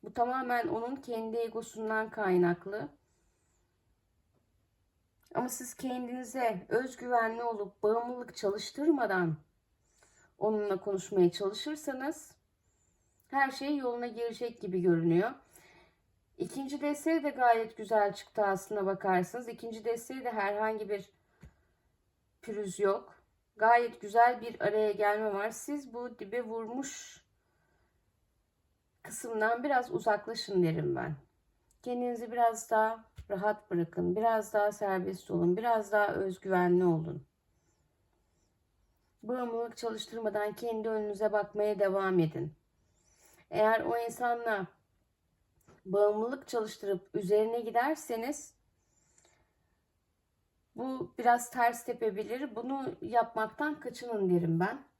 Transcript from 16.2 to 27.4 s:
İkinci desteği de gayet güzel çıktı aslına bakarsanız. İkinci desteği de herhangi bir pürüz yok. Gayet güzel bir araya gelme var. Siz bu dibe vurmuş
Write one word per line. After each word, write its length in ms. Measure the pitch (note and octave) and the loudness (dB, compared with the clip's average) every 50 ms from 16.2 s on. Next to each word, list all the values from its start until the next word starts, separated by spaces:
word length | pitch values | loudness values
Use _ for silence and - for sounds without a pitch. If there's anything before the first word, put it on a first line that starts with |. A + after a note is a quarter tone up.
| _ _ _ | _ _ _
İkinci 440 | - - - - C4 C4+ C4+ C#4+ D4 | -8 -8 -8 -6 -8 -8 -8 -6 -4
desteği 420 | D4 D4 D4 D4 - D#4+ E4 E4 C#4 | -2 -2 -4 -2 0 0 0 2 0
de 60 | D4 | -2
gayet 480 | C#4+ C4 B3+ A#3+ A#3 A3+ A3+ A3 - | 0 4 4 4 6 4 2 -4 -8
güzel 360 | - A3 F#3+ A3+ G#3+ G#3 G3+ G3 | -12 -4 0 2 2 2 2 -2
çıktı 320 | - - - _ - G#3 | -6 -14 -10 _ 0 2
aslına 400 | G3 F#3+ F#3 F#3+ - A3 G#3 F#3+ | 2 0 -2 -4 -6 -4 -2 -2
bakarsanız. 640 | F#3+ G3 F#3+ - G3 F#3 F3+ F3+ - - A#3+ B3 | -2 -2 -2 0 2 2 2 2 0 -6 -10 -10
İkinci 380 | A3+ A3+ - - A3+ A3 A3 G#3+ | -10 -12 -10 -12 -12 -12 -6 -4
desteği 380 | A#3 A#3 A#3 - - C4 C4 A#3+ | -4 -4 -4 -4 -10 -10 -6 -6
de 80 | B3 | -4
herhangi 580 | A3+ A3 G3 G3 G#3 G#3 G#3+ A3 A3 G#3+ G#3+ G3 | -2 0 -2 0 0 0 0 -2 -2 -4 -4 -4
bir 200 | G#3 G3 F3+ - _ _ _ _ _ _ - - _ _ _ _ _ _ _ _ _ _ _ _ _ _ _ _ _ _ | -4 -6 -6 -12 _ _ _ _ _ _ -20 -20 _ _ _ _ _ _ _ _ _ _ _ _ _ _ _ _ _ _
pürüz 380 | - A#3 G#3 G#3 G#3 F#3+ F3+ - | -12 -8 -6 -4 -4 -6 -2 2
yok. 360 | G#3 G3 G3 - - - - _ _ _ _ _ _ _ _ | 2 2 2 2 -2 -10 -20 _ _ _ _ _ _ _ _
Gayet 440 | - G#3+ A3+ A#3+ A#3+ A#3+ A#3 A#3 - | 4 6 8 8 8 6 2 -4 -8
güzel 400 | - G#3 G3+ A#3 A#3+ A#3+ B3 G#3+ | -12 2 6 8 8 8 6 2
bir 200 | G#3+ A#3 - - | -6 -10 -6 0
araya 300 | - G#3 G#3 G#3+ G#3+ G#3+ | 0 2 4 4 2 2
gelme 420 | G3+ F#3+ G#3 G3+ G#3 G#3+ A3 G#3+ G3+ | 2 2 2 2 2 2 0 0 0
var. 180 | G3 G3+ A3+ | -2 -2 -4
Siz 420 | A3 - - - D4 D4 C#4 B3 A3+ | -6 -8 -8 -6 -6 -6 -6 -10 -10
bu 260 | A#3+ A#3+ B3 A#3+ - | -10 -10 -10 -10 -12
dibe 220 | G#3+ G3 G#3 B3 | -12 -6 -4 -4
vurmuş 840 | A#3+ A3 A3+ A3+ A3+ G#3+ A#3+ C4 C4+ C4+ - - - - - - _ _ _ _ | -4 -4 -6 -6 -6 -6 -6 -6 -6 -6 -8 -12 -14 -18 -20 -20 _ _ _ _